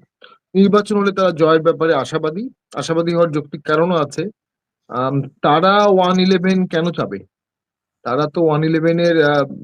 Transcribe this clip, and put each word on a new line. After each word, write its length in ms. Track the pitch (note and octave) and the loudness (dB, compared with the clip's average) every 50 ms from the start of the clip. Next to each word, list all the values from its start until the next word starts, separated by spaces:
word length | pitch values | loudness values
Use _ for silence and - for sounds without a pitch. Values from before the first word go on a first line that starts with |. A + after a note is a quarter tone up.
| _ _ _ _ - - - _ _ _ - | _ _ _ _ -20 -20 -20 _ _ _ 2
নির্বাচন 440 | F#3+ G3 G3+ F#3+ G#3 G3+ G3+ G#3+ G3+ | 2 4 4 4 2 0 0 -2 0
হলে 140 | G3 G3 | 0 0
তারা 200 | G3 G3 F#3+ F3+ | 0 0 0 0
জয়ের 300 | E3 D3 D#3+ D#3 D#3+ D#3+ | 2 2 2 4 4 4
ব্যাপারে 320 | D#3 E3 D#3 C#3+ D#3+ E3 D#3 | 4 2 0 0 0 0 0
আশাবাদী। 560 | C3+ B2 - D#3 D#3 D#3 D#3 D#3+ G3 A#3+ C4 _ _ _ _ - | 0 -2 -2 -6 -4 -4 -4 -6 -6 -10 -10 _ _ _ _ -12
আশাবাদী 380 | C#3+ C#3 D#3 E3 E3 E3+ E3+ E3+ | -10 -6 -4 -2 -2 -2 0 0
হওয়ার 180 | E3+ E3+ E3 | 0 0 0
যৌক্তিক 300 | D3 D3+ C#3+ - - D3+ | 0 -6 -6 -8 -14 -14
কারণও 340 | - - D#3 D#3 E3+ F#3 F3+ | -4 -2 0 0 0 0 0
আছে। 340 | D#3+ D3 C#3+ - - E3+ G#3 - _ _ _ _ _ _ _ _ _ _ _ | -2 -2 -4 -6 -8 -8 -8 -10 _ _ _ _ _ _ _ _ _ _ _
আম, 340 | - B2 C3 C3 C#3 C#3 | -6 -4 -4 -2 -2 -4
তারা 640 | C3 C3+ _ _ - D#3 D3 D#3+ F3+ F#3+ G3+ G#3 G#3 | -4 -6 _ _ 0 2 2 2 2 2 2 4 4
ওয়ান 340 | G#3 G3 F#3 F3+ F3+ F3+ F#3 | 4 4 2 2 2 2 2
ইলেভেন 480 | F#3 F#3 F#3+ F3+ F3 F#3+ F#3+ F#3 F3+ - | 2 2 2 2 2 0 0 0 0 -2
কেন 240 | - D#3+ E3 F3 | -2 -4 -4 -4
চাবে? 280 | E3 - A#2 G2 G2+ F#2+ - _ _ _ _ _ _ _ _ _ _ _ _ _ _ _ - | -4 -6 -8 -8 -8 -14 -14 _ _ _ _ _ _ _ _ _ _ _ _ _ _ _ -8
তারা 240 | A#2+ B2 C#3 D3+ C#3+ | -6 -4 -4 -4 -4
তো 160 | - F3 E3 | -2 0 0
ওয়ান 200 | D#3 D3+ D3 D#3+ | 2 2 0 0
ইলেভেন 360 | D#3+ D#3+ D#3+ D#3+ E3 E3 E3+ | 0 0 0 0 0 0 2
এর, 240 | E3+ E3+ E3 D#3+ D3 | 0 2 2 2 2
আহ, 220 | D3 D3 C#3+ C3+ C#3 C#3 - | 2 2 0 -2 -2 -6 -16